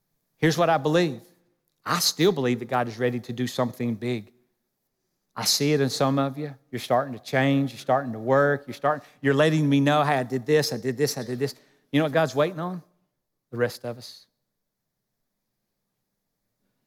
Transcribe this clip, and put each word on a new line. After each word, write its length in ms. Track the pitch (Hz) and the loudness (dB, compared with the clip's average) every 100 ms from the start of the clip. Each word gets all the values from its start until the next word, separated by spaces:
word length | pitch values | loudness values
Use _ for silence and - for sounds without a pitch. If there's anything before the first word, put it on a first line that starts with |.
| _ _ _ _ | _ _ _ _
Here's 220 | 160 147 | 0 2
what 100 | 165 | 2
I 80 | 160 | 2
believe. 460 | 147 165 175 113 - _ _ _ _ _ - | 2 2 0 -4 -14 _ _ _ _ _ -6
I 140 | 175 | -2
still 320 | - - 185 | -2 2 2
believe 260 | 151 127 120 | 2 0 -2
that 80 | 120 | -2
God 220 | 127 120 | -2 -2
is 100 | 110 | -2
ready 220 | 123 120 | -2 -2
to 120 | - | -6
do 140 | 123 123 | -6 -4
something 480 | - 120 - 120 | -2 -4 -2 -4
big 400 | 107 120 120 104 _ _ _ _ _ _ _ _ _ _ - | -4 -4 -6 -8 _ _ _ _ _ _ _ _ _ _ -6
I 80 | |
see 300 | - - 143 | -2 0 2
it 80 | 147 | 2
in 80 | 135 | 0
some 280 | - 135 139 | 0 0 0
of 200 | 135 135 | -2 -4
you. 160 | 151 131 _ | -10 -14 _
You're 80 | 120 | -10
starting 340 | - 123 139 | 0 0 0
to 60 | 117 | -8
change. 540 | - 135 139 139 139 | -4 0 2 2 0
You're 60 | 113 | -4
starting 340 | - 131 131 | -2 0 -2
to 60 | 110 | -6
work. 480 | 117 139 143 143 123 | 0 2 4 0 -6
You're 80 | |
starting, 320 | - 143 151 - _ | -4 -2 -2 -6 _
you're 140 | 135 | 0
letting 340 | 139 156 160 147 | 4 4 4 4
me 120 | 139 | 4
know, 220 | 143 151 | 4 4
"Hey, 140 | 143 135 | 2 0
I 60 | |
did 240 | 123 131 117 | -2 -4 2
this, 260 | 151 - | 2 2
I 60 | 120 | -2
did 180 | 127 120 | -4 -2
this, 220 | 147 135 | -2 -2
I 60 | |
did 140 | 117 123 | -8 -4
this." 160 | 135 - _ _ _ | -6 -6 _ _ _
You 80 | 143 | 0
know 60 | 156 | 2
what 60 | |
God's 220 | 156 151 | 2 0
waiting 240 | 131 165 170 | 0 -2 -2
on? 240 | 175 180 - _ _ _ _ _ _ | -8 -10 -14 _ _ _ _ _ _
The 80 | 120 | -2
rest 260 | 120 - | -2 -2
of 140 | 120 120 | -12 -12
us. 280 | - - _ _ _ _ _ _ _ _ _ _ _ _ _ _ _ _ _ _ _ _ _ _ _ _ _ _ | -16 -20 _ _ _ _ _ _ _ _ _ _ _ _ _ _ _ _ _ _ _ _ _ _ _ _ _ _